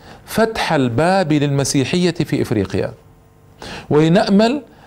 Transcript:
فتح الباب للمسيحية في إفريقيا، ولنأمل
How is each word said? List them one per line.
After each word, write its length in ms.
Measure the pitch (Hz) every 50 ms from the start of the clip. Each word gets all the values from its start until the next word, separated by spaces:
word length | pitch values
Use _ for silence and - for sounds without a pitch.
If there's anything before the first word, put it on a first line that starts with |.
| - - - - -
فتح 460 | - - - 226 226 220 - - -
الباب 600 | 170 147 131 123 113 120 156 175 190 196 185 147
للمسيحية 800 | 156 147 143 147 139 139 139 - - 147 127 - - 180 180 175 165
في 280 | - 151 - 143 127
إفريقيا، 500 | 120 - 117 107 95 - - 90 - - - - - - - _ _ _ _ _ _ - - - - - - - - -
ولنأمل 720 | 139 151 156 160 170 208 233 220 196 196 220 233 269 294 - - - - -